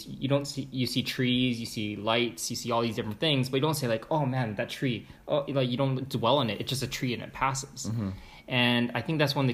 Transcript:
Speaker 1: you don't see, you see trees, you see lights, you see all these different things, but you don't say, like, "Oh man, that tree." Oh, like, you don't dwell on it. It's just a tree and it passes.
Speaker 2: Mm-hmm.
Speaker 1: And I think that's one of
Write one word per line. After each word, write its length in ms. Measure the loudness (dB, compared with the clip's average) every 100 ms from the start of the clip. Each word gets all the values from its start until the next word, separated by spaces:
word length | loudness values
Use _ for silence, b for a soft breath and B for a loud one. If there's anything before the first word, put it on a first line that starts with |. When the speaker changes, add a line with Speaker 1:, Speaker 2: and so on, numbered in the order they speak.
| -8
Speaker 1:
you 200 | -6 0
don't 180 | 2 0
see, 220 | -6 -6
you 140 | -2 0
see 140 | 0
trees, 560 | -2 0 2 4 2 0
you 60 | -4
see 300 | -4 -4 -2
lights, 520 | 0 2 2 -2 -6
you 60 | -4
see 160 | 0
all 100 | 2
these 140 | 2 0
different 240 | -4 -2
things, 300 | 2 2 2
but 80 | 2
you 40 |
don't 120 | 2 0
say, 120 | 0
like, 180 | 0 0
"Oh 140 | 0 2
man, 280 | 0 -2 -2
that 140 | -6
tree." 380 | -2 -2 -2 B B -2
Oh, 160 | -2 0
like, 200 | 0 0
you 80 | 2
don't 300 | 0 0 -2
dwell 280 | 2 4 4
on 120 | 2
it. 100 | -2
It's 80 | -4
just 140 | -4
a 40 | -4
tree 260 | -2 -2 -2
and 80 |
it 100 | -6
passes. 540 | 0 0 0 -6 -8 -4
Speaker 2:
Mm-hmm. 220 | -2 -2 -6 B B -2
Speaker 1:
And 420 | 2 4 4 2
I 80 | 0
think 160 | 0 2
that's 180 | 2 4
one 100 |
of 20 | 2